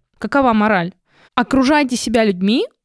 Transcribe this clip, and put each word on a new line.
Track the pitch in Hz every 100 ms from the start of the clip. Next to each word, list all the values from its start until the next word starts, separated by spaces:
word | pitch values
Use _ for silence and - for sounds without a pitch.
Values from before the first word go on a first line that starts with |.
| _ _
Какова | 214 285 254
мораль? | 220 214 196 170 - _ _ _
Окружайте | - 233 269 254 302 277 240
себя | - 226 220
людьми, | 180 190 254 480 _